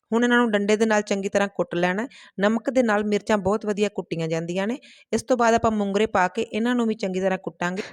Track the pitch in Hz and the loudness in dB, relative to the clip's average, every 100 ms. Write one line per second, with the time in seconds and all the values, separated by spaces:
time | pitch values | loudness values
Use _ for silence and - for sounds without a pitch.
0 | - 226 240 240 233 202 202 214 220 214 | -4 0 2 2 2 2 2 2 2 2
1 | 208 196 196 202 196 - 175 175 180 190 | 0 -4 -2 -2 -2 -4 -4 -2 0 -2
2 | 269 - - - 202 226 - 247 233 208 | -6 -10 -16 -2 0 0 0 0 2 2
3 | 214 208 - 214 185 214 214 196 202 - | 0 -2 0 0 0 -2 -2 -2 -2 -4
4 | 180 165 160 165 165 180 202 269 - - | -6 -4 -4 -4 -4 -4 -4 -6 -10 -20
5 | _ 226 - 247 233 226 233 214 202 196 | _ -4 0 2 4 4 2 0 0 0
6 | 220 208 185 226 - 214 240 247 226 214 | 2 2 0 -2 -6 -2 -2 0 -2 -2
7 | 196 185 190 190 170 - 175 185 - | -4 -2 -2 -2 -6 -6 -4 -4 -8